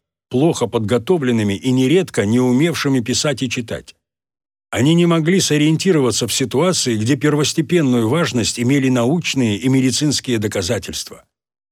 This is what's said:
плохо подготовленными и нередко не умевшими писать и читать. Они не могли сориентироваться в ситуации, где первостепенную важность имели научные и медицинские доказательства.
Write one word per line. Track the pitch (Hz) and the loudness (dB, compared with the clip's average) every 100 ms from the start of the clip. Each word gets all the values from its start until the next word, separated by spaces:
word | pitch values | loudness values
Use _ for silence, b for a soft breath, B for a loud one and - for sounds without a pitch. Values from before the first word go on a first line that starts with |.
| _ _ - | _ _ -6
плохо | 127 165 - 113 | 0 0 0 -2
подготовленными | 117 110 123 113 180 127 117 104 | -2 0 0 0 0 2 0 0
и | 98 127 | -2 0
нередко | 127 131 190 170 - | 2 4 2 0 -2
не | 101 120 | 0 2
умевшими | 127 123 170 139 143 135 | 2 2 2 0 0 0
писать | 117 117 156 131 | 0 -2 -2 -2
и | 127 | -4
читать. | 127 117 76 - - _ _ _ _ _ _ _ 98 | -6 -8 -10 -12 -20 _ _ _ _ _ _ _ 0
Они | 139 | 2
не | 170 170 | 4 4
могли | 165 156 190 | 2 2 0
сориентироваться | - 151 151 156 196 160 127 - 117 | 2 0 2 0 2 2 2 0 -4
в | |
ситуации, | - 127 127 180 170 127 110 | -2 -2 0 0 0 -2 -2
где | 110 143 | 0 0
первостепенную | 151 147 143 - 135 175 139 123 113 | 0 0 -2 -2 0 0 2 2 2
важность | 156 147 123 104 - | 0 0 -2 -2 -2
имели | 120 143 131 | 0 2 2
научные | 127 117 170 - 135 117 101 | 2 2 0 -2 -2 0 0
и | 131 | 0
медицинские | 131 131 117 151 123 - 117 | 2 2 0 -2 -2 -2 -2
доказательства. | 104 104 90 107 - 82 - - _ _ _ _ _ | -2 -4 -4 -4 -6 -12 -12 -16 _ _ _ _ _